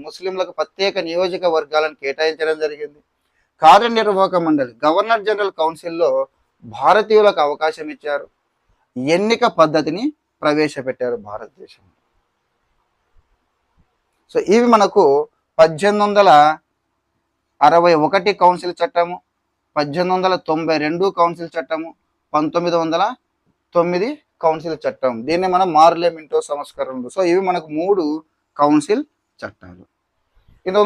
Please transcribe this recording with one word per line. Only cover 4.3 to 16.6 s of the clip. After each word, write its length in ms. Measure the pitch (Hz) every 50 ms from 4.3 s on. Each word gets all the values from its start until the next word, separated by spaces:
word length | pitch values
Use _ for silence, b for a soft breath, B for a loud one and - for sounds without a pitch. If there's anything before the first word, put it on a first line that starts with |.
| 185 180 165
మండలి, 280 | 160 156 147 131 120 113 113 147
గవర్నర్ 420 | 151 160 190 202 226 233 220 196
జనరల్ 300 | 208 214 202 208 196 - - 160
కౌన్సిల్లో 460 | 160 165 147 - 170 165 165 170 143 131 135 135 - _ _ _ _ _ _ - 117 110
భారతీయులకు 600 | 117 135 156 185 214 208 214 220 214 208 202 180 160 151
అవకాశం 400 | 147 147 135 156 156 156 165 156 151 147
ఇచ్చారు. 300 | 127 - 147 143 143 - - _ _ _ _ _ _ _ _ _ _ _ _ - 123 127 143 160
ఎన్నిక 300 | 180 202 214 233 220 240 226 - -
పద్ధతిని 440 | 160 151 151 156 147 156 151 190 247 302 302 _ _ _ _ -
ప్రవేశపెట్టారు 760 | - 151 147 151 151 143 - 139 123 131 123 - 123 123 120 110 101 104
భారతదేశంలో. 640 | 104 107 113 101 _ - - - - _ 92 92 _ _ _ _ _ _ _ _ _ _ _ _ _ _ _ _ _ _ _ _ _ _ _ _ _ _ _ _ _ _ _ _ _ _ _ _ _ _ _ _ _ _ _ _ _ _ _ _
So 60 | - 160 - - 196
ఇవి 120 | 233 240 240 233
మనకు 280 | 208 202 190 - 208 180 143 139 143 151 - _ _ _ _ _ -
పద్దెనిమిది 440 | 160 160 160 147 196 208 202 208 208
వందల 240 | 208 202 202 202 185 151 147 147 151 156 -